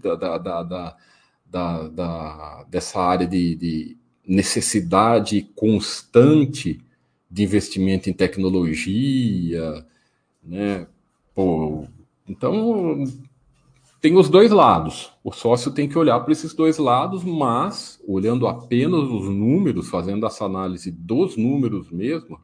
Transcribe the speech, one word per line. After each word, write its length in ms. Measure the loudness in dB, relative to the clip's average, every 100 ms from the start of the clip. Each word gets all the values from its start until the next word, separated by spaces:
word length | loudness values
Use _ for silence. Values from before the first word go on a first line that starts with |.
da, 140 | -6 -4
da, 220 | -4 -6
da, 260 | -6 -6
da, 340 | -6 -10 -12 -16 _ _ _ _ _
da, 420 | -6 -4 -4 -8
da, 760 | -8 -6 -6 -10 -12 -16 -18
dessa 360 | -8 -8 -6 -2
área 280 | 0 2 0
de, 280 | 0 0 -2
de 420 | -4 -6 -8 -16 _ _ 0
necessidade 1120 | 0 2 -2 -2 -2 2 2 4 2 2 -2 -4 -2
constante 1200 | 0 2 -2 -10 2 6 8 6 4 -2 -6 -8 _ _ _ _ _
de 140 | -2
investimento 640 | 2 2 0 -2 0 0 -2
em 40 |
tecnologia, 1700 | -2 -2 0 0 0 0 -2 -2 -2 0 0 0 0 -2 -4 -6 -10 -16 _ _ _ _ _
né? 440 | -14 -6 -4 -4 -8 _ _ _ _ -2
Pô, 500 | 0 0 -2 -6 -12 -18 _ _ -18
então, 760 | -6 -4 -2 0 0 -2 -4 -6 -8 -18 _ _ _ _ _ _ _
tem 140 | 4 6
os 120 | 6
dois 220 | 8 8
lados. 600 | 8 6 6 0 -8 -14 _
O 80 | -12
sócio 400 | -4 0 2 0
tem 160 | -2 -2
que 100 | 2
olhar 220 | 4 2
pra 100 | 2
esses 220 | -2 -2
dois 240 | 0 0 2
lados, 460 | 2 2 0 -4
mas, 760 | -6 -2 0 0 -2 -6 -14 -16 -6
olhando 400 | -2 0 0 0
apenas 560 | -2 -2 0 2 0 0
os 200 | -2 -2
números, 600 | 0 2 2 2 -2 -4
fazendo 360 | -4 -4 -4 -4
essa 200 | -4 -6
análise 460 | -4 -6 -8 -10
dos 460 | -12 -4 -2 -2 -2
números 540 | -2 0 -2 -4 -8
mesmo, 480 | -8 -6 -6 -10 -20